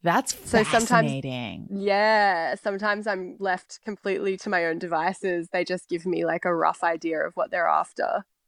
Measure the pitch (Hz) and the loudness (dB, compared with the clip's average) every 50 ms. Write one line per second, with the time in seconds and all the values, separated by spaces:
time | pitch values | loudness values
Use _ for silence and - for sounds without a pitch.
0 | - 185 170 226 269 - - - - - - 226 214 - - 233 226 226 247 233 | 2 4 2 2 2 0 -8 -10 -6 2 2 4 4 4 4 2 4 6 4 4
1 | 160 143 139 135 139 135 127 123 120 107 85 - - - 196 196 196 202 196 202 | 4 4 -2 -4 -6 -6 -6 -6 -8 -8 -10 -12 -12 -8 -8 -2 0 2 2 4
2 | 214 220 220 214 208 196 185 170 165 139 139 208 - 214 196 196 208 214 208 208 | 4 4 4 4 4 4 2 2 0 -2 -2 -2 -4 -4 -4 0 0 0 0 0
3 | 208 220 202 185 185 180 175 - 196 190 180 185 - _ - - _ - 208 - | -2 -4 -4 -4 -4 -8 -8 -4 -2 -2 -2 -2 -4 _ -20 -14 _ -10 -10 -6
4 | _ 202 190 - - 196 190 185 - 220 196 175 170 165 160 170 180 175 165 156 | _ -2 -2 0 0 -2 -4 -4 -4 -2 0 0 2 0 -2 -4 -4 -2 -2 0
5 | 160 180 190 - - 190 180 170 170 - - 180 180 - 180 180 - _ 175 170 | 0 0 -2 -2 -4 -2 -2 -2 -4 -2 -2 -2 -2 0 -4 -6 -4 _ -6 -4
6 | 165 185 175 165 170 165 165 175 - 185 175 165 160 160 156 - - 170 170 165 | -2 -2 -2 0 0 0 -2 0 0 0 0 2 2 2 2 2 -2 -2 -2 -2
7 | 160 165 160 151 156 165 - - 160 - - 180 170 160 151 151 170 - _ - | -4 -4 -2 -2 -2 -4 -2 -4 -4 -2 0 0 2 4 4 2 2 -2 _ -4
8 | - - - 202 202 _ _ _ _ | -2 -2 -2 -4 -6 _ _ _ _